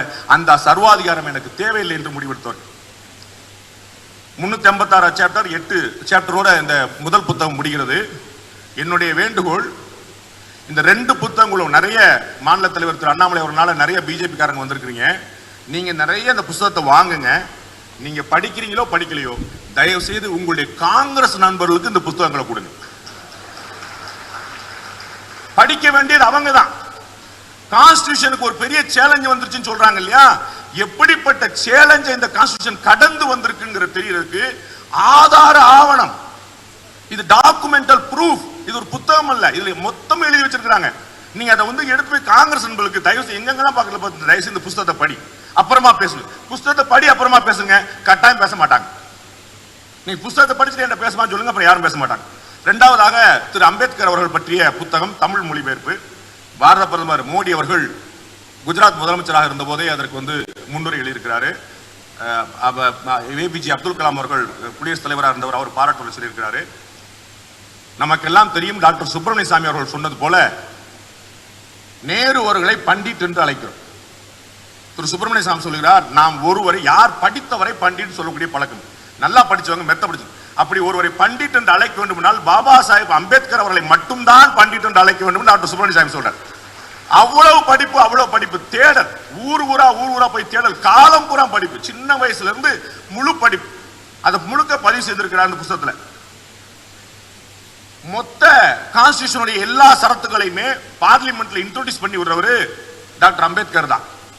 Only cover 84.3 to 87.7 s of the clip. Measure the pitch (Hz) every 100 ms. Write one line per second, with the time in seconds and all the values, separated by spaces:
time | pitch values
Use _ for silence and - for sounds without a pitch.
84.3 | 247 285 233 208 214 214 190 190 185 185
85.3 | 180 220 202 156 175 196 170 151 151 113
86.3 | - - - - - - - - 180 233
87.3 | 285 320 - -